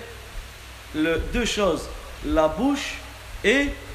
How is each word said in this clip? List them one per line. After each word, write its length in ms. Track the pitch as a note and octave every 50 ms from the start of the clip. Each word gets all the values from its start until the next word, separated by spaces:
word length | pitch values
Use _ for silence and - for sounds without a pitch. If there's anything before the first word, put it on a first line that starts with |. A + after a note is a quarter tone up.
| - - - - - - - - - - - - - - - - - - -
le, 280 | D3+ D#3 E3 E3 E3 D#3+ - -
deux 120 | A#3 A#3
choses, 440 | G3+ - G#3 G#3 F#3 D#3 C3+ - - - - - - - - -
la 240 | D3 D3+ D#3+ D#3 D#3
bouche 500 | - F#3 A#3 C#4 C#4+ C4+ - - - - - - - - - - - - -
et, 280 | F#3+ A#3+ C#4 C#4+ - - - - - -